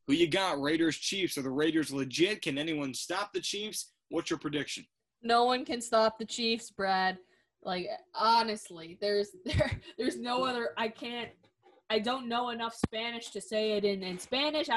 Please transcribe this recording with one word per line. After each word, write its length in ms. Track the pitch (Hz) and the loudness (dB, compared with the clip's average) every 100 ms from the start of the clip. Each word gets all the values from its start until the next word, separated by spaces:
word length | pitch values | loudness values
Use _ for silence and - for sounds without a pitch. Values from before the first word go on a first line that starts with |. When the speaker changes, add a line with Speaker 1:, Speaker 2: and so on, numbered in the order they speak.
| - | 0
Speaker 1:
Who 80 | |
you 140 | 160 170 | 4 4
got, 320 | 190 190 147 | 4 2 2
Raiders, 380 | 139 160 165 - | 2 2 2 0
Chiefs? 400 | - 196 175 - | -2 -2 -2 -2
Are 60 | |
the 60 | 135 | -2
Raiders 420 | 131 160 156 135 | 0 2 2 0
legit? 500 | 139 131 123 180 214 | -2 -2 2 2 2
Can 160 | 165 139 | -2 -2
anyone 360 | 160 156 135 | -2 -2 -4
stop 380 | 120 - 180 208 | -6 -4 -4 -2
the 80 | 185 | -4
Chiefs? 540 | - 202 214 175 - _ - | -4 -4 -6 -8 -10 _ -6
What's 200 | 156 165 | -4 -2
your 100 | 160 | -4
prediction? 460 | 151 147 135 - 120 _ _ _ | -2 -4 -4 -8 -12 _ _ _
Speaker 2:
No 220 | 233 233 247 | 2 4 6
one 200 | 254 - | 2 -2
can 160 | 240 | -6
stop 360 | - 220 220 220 | 2 4 4 2
the 80 | 226 | -6
Chiefs, 460 | - 226 226 - | -2 0 0 -4
Brad. 480 | - 196 190 185 185 - _ _ _ | -2 2 4 2 0 -8 _ _ _
Like, 260 | - 180 175 - - - | -6 -4 -4 -8 -8 0
honestly, 840 | 226 233 226 214 - 170 165 196 | 4 6 4 -2 -8 -14 -14 -4
<laughs> 20 | |
there, 220 | 208 202 202 - 247 302 302 - - - | 0 2 0 -4 -2 2 2 0 -8 -4
there's 200 | 254 240 | -2 -2
no 280 | 240 247 262 | -2 0 0
other, 240 | 240 226 - | 0 -2 -2
I 100 | 226 | -4
can't, 420 | - 240 240 226 - _ _ _ - - | -4 -8 -6 -8 -12 _ _ _ -16 -2
I 80 | 220 | 0
don't 280 | 214 262 240 | 0 -2 -2
know 220 | 233 247 | -2 -2
enough 240 | 233 226 | -2 -4
Spanish 560 | - - 220 233 233 233 | -4 -6 -4 -6 -6 -8
to 120 | 202 | -10
say 320 | - 220 220 | -4 0 2
it 120 | 208 202 | 2 2
in, 160 | 196 | 0
in 160 | 185 180 | -4 -6
Spanish. 520 | - 254 294 302 | -2 0 0 0
I 40 | 285 | 0